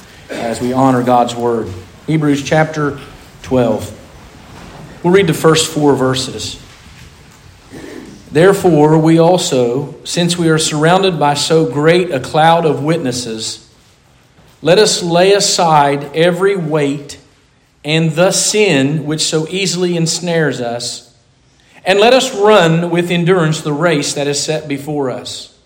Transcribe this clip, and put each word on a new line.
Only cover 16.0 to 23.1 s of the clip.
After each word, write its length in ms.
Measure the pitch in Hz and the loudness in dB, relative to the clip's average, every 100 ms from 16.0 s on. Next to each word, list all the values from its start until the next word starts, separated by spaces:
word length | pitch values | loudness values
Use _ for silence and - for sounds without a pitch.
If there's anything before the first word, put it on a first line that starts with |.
| 143 | -4
every 400 | 160 175 180 196 | 0 0 2 0
weight 640 | 196 156 156 143 143 - - _ _ _ _ _ _ | 0 -2 -2 -2 -4 -10 -20 _ _ _ _ _ _
and 280 | 143 160 165 | -4 0 0
the 220 | 151 185 | 2 0
sin 760 | 180 - 208 202 139 135 156 143 | 0 -2 0 2 2 0 -2 -4
which 160 | 156 | -4
so 240 | - 160 156 | -2 -4 -4
easily 480 | 185 185 175 180 170 | -4 -4 -2 -2 -2
ensnares 640 | 160 - 175 170 147 127 | -2 -4 -2 -2 -2 -4
us, 540 | 120 120 - - - _ _ _ _ _ _ - | -6 -6 -10 -12 -18 _ _ _ _ _ _ -8
and 140 | - 196 | 0 2
let 140 | 226 | 4
us 220 | 254 - | 4 2
run 560 | 196 208 214 165 165 175 | 0 4 6 4 2 0
with 200 | 170 175 | -2 0